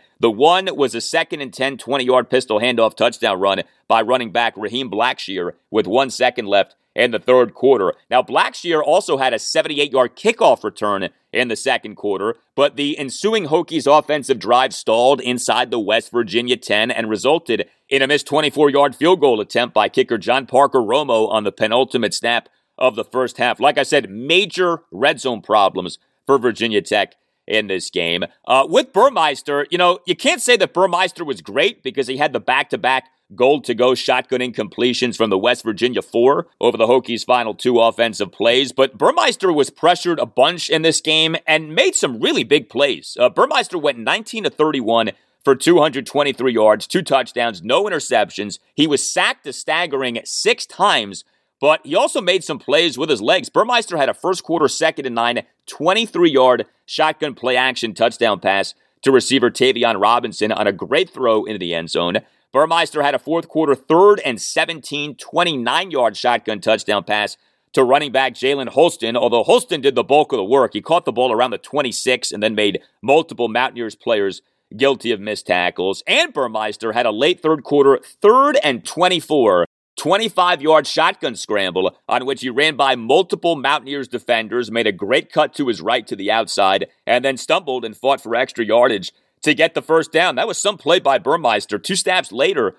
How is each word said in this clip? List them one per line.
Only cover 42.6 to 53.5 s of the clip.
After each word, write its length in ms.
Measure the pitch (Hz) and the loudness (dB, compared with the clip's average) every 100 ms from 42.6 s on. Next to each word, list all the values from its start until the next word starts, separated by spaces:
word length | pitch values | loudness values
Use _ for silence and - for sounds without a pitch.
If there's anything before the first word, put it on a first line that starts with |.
| 120 | 0
plays. 480 | 123 139 85 - - | -2 -2 -2 -10 0
Uh, 100 | 123 | 0
Burmeister 480 | - 254 285 226 175 | 2 0 0 -2 -2
went 220 | 147 120 | -4 -2
nineteen 440 | 113 190 214 226 165 | -4 -4 -6 -8 -8
to 40 | |
thirty-one 640 | - 156 143 110 117 110 - _ _ | -2 -2 0 0 0 0 -6 _ _
for 120 | - 127 | 0 2
two 240 | - 170 | 4 4
hundred 260 | 156 135 120 | 4 0 -6
twenty-three 480 | 143 143 123 131 | -2 -2 0 -2
yards, 340 | 113 107 107 - | 4 4 4 0
two 140 | 202 | -4
touchdowns, 600 | 170 135 127 123 117 95 | 0 -2 -2 -4 -4 -6
no 220 | 98 147 | -2 -2
interceptions. 760 | 202 165 - 120 98 - 101 - _ | 0 -4 -2 0 0 -4 -10 -10 _
He 140 | - 156 | -2 0
was 220 | 135 - | 0 -2
sacked 380 | 180 202 254 151 | -2 -2 -4 -10
a 40 | |
staggering 680 | 123 - 160 175 139 131 117 | -12 -4 -4 -2 -4 -4 -6
six 420 | - - 208 - - | -8 -4 -2 -2 -6
times, 600 | - 196 151 101 95 - _ _ _ | -2 0 2 -2 -10 -18 _ _ _
but 220 | 143 160 | 2 2
he 120 | 131 175 | 0 -2
also 260 | 277 - | 0 -2
made 220 | 180 185 | -2 -2
some 160 | - 147 | -2 -8
plays 380 | - 147 170 120 | 0 2 2 -2
with 120 | 156 | -2
his 120 | 120 | 0
legs. 280 | 113 180 | 2 0
Burmeister 480 | - | 0